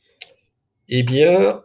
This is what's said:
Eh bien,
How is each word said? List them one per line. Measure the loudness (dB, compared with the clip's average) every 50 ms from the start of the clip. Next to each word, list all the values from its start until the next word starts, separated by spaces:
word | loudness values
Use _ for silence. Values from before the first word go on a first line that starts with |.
| _ _ _ -14 -14 -14 -14 _ _ _ _ _ _ _ _ _ _ -4
Eh | -2 -2 -2
bien, | 0 0 2 2 2 4 2 2 0 -2 -4 -6